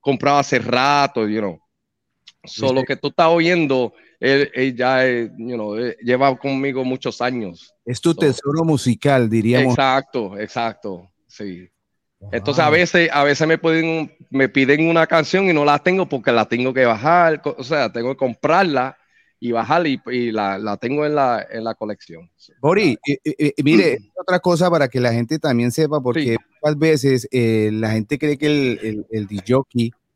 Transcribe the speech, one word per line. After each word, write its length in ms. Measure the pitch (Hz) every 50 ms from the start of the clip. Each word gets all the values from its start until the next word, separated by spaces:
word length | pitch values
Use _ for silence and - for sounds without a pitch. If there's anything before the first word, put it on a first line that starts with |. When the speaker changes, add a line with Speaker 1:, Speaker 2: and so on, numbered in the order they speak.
Speaker 1:
compraba 400 | - 143 139 117 - 143 143 143
hace 180 | 135 - 135 123
rato, 680 | 107 113 120 123 131 139 143 143 139 135 - 123 110 104
you 120 | 107 110
know. 200 | 107 98 82 - _ _ _ _ _ _ _ _ _ _ _ _ _ _ - _ -
So, 220 | - - - 110
Speaker 2:
¿Viste? 80 | 135 127
Speaker 1:
lo 100 | 131 131
que 120 | - 139
tú 120 | - - 143
estás 200 | - - 170 160
oyendo, 640 | 170 170 165 170 180 170 160 139 135 131 123 110 - _ _ _ _ -
él, 300 | 113 127 139 139 143 - -
él 220 | 123 131 135 123
ya, 300 | 117 123 127 131 131 131
eh, 240 | 131 123 120 117 107 -
you 180 | - 113 123 123
know, 200 | 113 107 107 104 110
eh, 180 | 123 120 104 - 117
lleva 340 | 120 123 127 139 139 131 120
conmigo 460 | - 143 135 135 135 139 131 131 131
muchos 360 | 127 131 131 - 131 110 -
años. 540 | 120 127 127 123 110 92 80 - - - _ _ -
Speaker 2:
Es 160 | 120 123 -
tu 120 | - 170 165
Speaker 1:
So. 80 | -
Speaker 2:
tesoro 440 | - 147 127 - - 143 143 160 165
musical, 640 | 165 151 127 - 127 117 - - 143 139 131 120 110
diríamos. 460 | 107 113 107 113 120 123 135 127 123
Speaker 1:
Exacto, 640 | 131 135 135 131 135 135 _ - 131 110 95 101 101
exacto, 720 | 107 101 - 123 117 113 104 _ - 104 95 87 90 95 _ _ _
sí. 420 | _ - - 107 101 90 85 90 90 _ _ _ _ _ _ _ _ _ _
Speaker 3:
Wow. 100 | 101 101 98
Speaker 1:
Entonces, 320 | 117 95 147 143 - 160
a 60 | 151
veces, 400 | 147 170 180 170 - 180 170 156 -
a 120 | 147 143
veces 220 | 143 143 135 160
me 120 | 151 160 156
pueden, 540 | - 165 160 165 165 165 160 165 156 - - _ - -
me 180 | - 135 135 127
piden 400 | - 147 135 127 143 151 160 165
una 180 | 165 170 160
canción 420 | - - 165 151 - - 185 196 190
y 40 | 170
no 120 | 147 147
la 140 | 147 147 143
tengo 300 | - 180 185 190 185 -
porque 240 | - 131 107 135 120
la 140 | 113 107 -
tengo 240 | 120 120 127 131 127
que 100 | 131 131
bajar, 580 | 117 113 107 117 151 170 180 175 165 156 147 -
co-, 120 | 151 - -
o 60 | 131
sea, 280 | 120 160 147 131 110 -
tengo 180 | 117 117 127
que 60 | 135
comprarla 800 | - 139 127 113 - - 147 160 185 196 175 143 131 127 131 - _ _ _ _ _ _ _ _ -
y 120 | - 120 117
bajarla 360 | 117 110 104 147 175 180 156
y, 120 | 131 - -
y 260 | - 127 123 120 117 110
la, 260 | 107 104 98 98 95
la 180 | 104 107 104 95
tengo 280 | - 117 139 147 151
en 80 | 147 151
la, 320 | 147 135 127 120 107 95 -
en 140 | - 117 110
la 100 | 117 110
colección. 540 | - 110 107 104 - - - 82 82 87 - _ _ _ - _ _
Speaker 2:
Bori, 360 | - 147 185 202 220 160 117
Speaker 1:
Claro. 240 | - - - 143 135 -
Speaker 2:
eh, 100 | 156 143 -
eh, 160 | 151 143 135
eh, 60 | - 139
mire, 360 | 143 160 - 190 160 123 107 - _
Speaker 1:
<clears throat> 80 | - -
Speaker 2:
otra 200 | - - 180 180
cosa 300 | - 180 175 156 180 180
para 180 | 170 160 143 123
que 120 | - 131
la 120 | 123 120 113
gente 260 | 117 120 113 156 156
también 320 | - 151 127 120 120 120
sepa, 300 | 117 - 156 147 151 147
porque 320 | 127 123 120 165 147 123 117
Speaker 1:
Sí. 40 | 117 - _ _ _ -
Speaker 2:
muchas 160 | 151 151 143
veces, 500 | 151 160 156 143 120 135 135 127 107 -
eh, 400 | - 127 120 113 113 110 107 107 107
la 180 | 110 113 107
gente 280 | 110 110 110 - 151 127
cree 180 | 156 151 147 131
que 80 | 147
el, 340 | 151 147 147 139 127 117 - -
el, 240 | 110 107 107 101 -
el 160 | 113 110 104
disc 180 | 98 101 98 - -
jockey 440 | 123 135 135 - - 123 117 113 - _ _ _ _